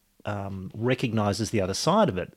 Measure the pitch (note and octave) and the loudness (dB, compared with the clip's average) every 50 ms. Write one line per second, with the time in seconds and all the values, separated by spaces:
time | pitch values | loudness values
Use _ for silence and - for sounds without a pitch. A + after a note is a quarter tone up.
0 | _ _ _ _ - G#2 G#2 G2+ G2 G2 G2 F#2+ F#2 F#2 - G#2+ A2+ B2 C3 - | _ _ _ _ -10 -8 -6 -6 -6 -8 -8 -8 -10 -10 -8 -4 0 0 0 0
1 | - A#2+ G#2+ A2+ G#2 G#2 G2 G2+ A2 F#2 - G#2+ F#2+ F2+ F#2+ - - D#3 F3+ A3 | 0 0 0 2 2 2 2 0 0 0 0 0 0 0 0 0 0 2 4 4
2 | G#3+ C3+ F#2+ F2+ E2 - - | 4 4 2 0 -4 -6 -8